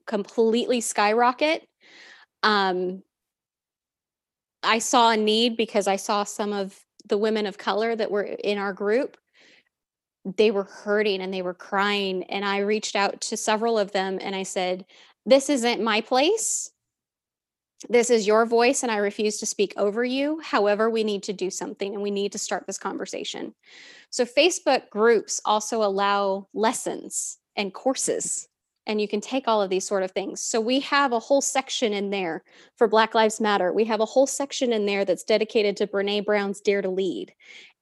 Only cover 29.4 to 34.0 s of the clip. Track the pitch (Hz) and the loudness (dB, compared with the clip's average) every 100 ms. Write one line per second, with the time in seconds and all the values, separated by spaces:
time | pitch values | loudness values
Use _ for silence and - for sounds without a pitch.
29.4 | 262 220 196 190 - 196 190 - 190 190 | 0 0 2 -2 -2 -2 -2 -4 -6 -6
30.4 | - 233 220 262 269 285 285 233 - 277 | -4 -2 0 0 2 2 2 0 2 2
31.4 | - 262 262 - 240 202 202 202 180 160 | 2 -2 -4 -2 -2 0 -2 -2 -4 -6
32.4 | - - - - 233 214 220 226 220 - | -10 -20 -12 0 4 4 4 4 2 2
33.4 | 214 202 180 - 220 214 | 0 2 2 0 0 0